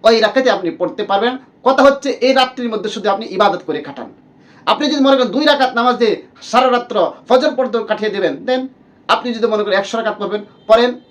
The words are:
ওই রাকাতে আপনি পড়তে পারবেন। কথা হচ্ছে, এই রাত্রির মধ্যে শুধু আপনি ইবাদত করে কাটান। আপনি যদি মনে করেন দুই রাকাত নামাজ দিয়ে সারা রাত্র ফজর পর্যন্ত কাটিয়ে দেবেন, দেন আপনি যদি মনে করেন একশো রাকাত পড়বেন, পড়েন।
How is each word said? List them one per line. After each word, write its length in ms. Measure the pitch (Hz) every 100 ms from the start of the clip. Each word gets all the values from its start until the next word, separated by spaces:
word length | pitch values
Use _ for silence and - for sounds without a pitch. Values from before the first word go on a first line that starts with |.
ওই 160 | 220 226
রাকাতে 280 | 214 262 254
আপনি 200 | 196 175 -
পড়তে 220 | 170 - 202
পারবেন। 240 | 196 233 262 - _ 254
কথা 160 | 269
হচ্ছে, 260 | 269 277 277 - 247
এই 60 |
রাত্রির 400 | 262 254 254 240
মধ্যে 180 | 220 208
শুধু 140 | 208 196
আপনি 120 | 196 226 190
ইবাদত 260 | 202 175 -
করে 140 | 147
কাটান। 280 | 143 131 107 - _ _ - - -
আপনি 180 | 220 294
যদি 160 | 285 269
মনে 100 | 269
করেন 140 | 233 214
দুই 80 |
রাকাত 280 | 302 285 254
নামাজ 200 | 233 247 240
দিয়ে 160 | 233 - - -
সারা 260 | - 226 254
রাত্র 260 | 247 240 208 170 - -
ফজর 240 | 247 302 262
পর্যন্ত 280 | 247 233 220
কাটিয়ে 240 | 214 214 196
দেবেন, 180 | 170 139
দেন 240 | 233 254 262 - _ _ -
আপনি 200 | 226 247 226
যদি 100 | 214
মনে 160 | 214
করেন 140 | 208 196
একশো 160 | 196 226
রাকাত 180 | 220 -
পড়বেন, 220 | 202 208 - - -
পড়েন। 220 | 226 240 247 -